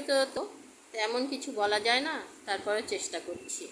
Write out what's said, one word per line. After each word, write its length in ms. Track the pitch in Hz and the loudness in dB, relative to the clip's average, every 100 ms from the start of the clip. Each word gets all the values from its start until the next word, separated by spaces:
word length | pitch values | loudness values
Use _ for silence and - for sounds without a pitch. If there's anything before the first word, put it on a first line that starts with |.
| 277 | 4
তো, 80 | 269 262 | 4 4
তো 80 | - 415 - - - - | 0 -4 -8 -20 -20 -10
তেমন 300 | 226 214 240 269 | -2 0 2 0
কিছু 160 | 269 277 214 | -2 -4 2
বলা 180 | 208 208 | 4 4
যায় 220 | 226 254 302 | 4 4 2
না, 80 | 277 185 - 214 | -4 -8 -12 -4
তারপরে 340 | 196 208 214 233 | -2 0 0 0
চেষ্টা 260 | 190 - 165 175 | -4 -4 -6 -6
করছি। 380 | 175 - - 165 | -8 -8 -8 -8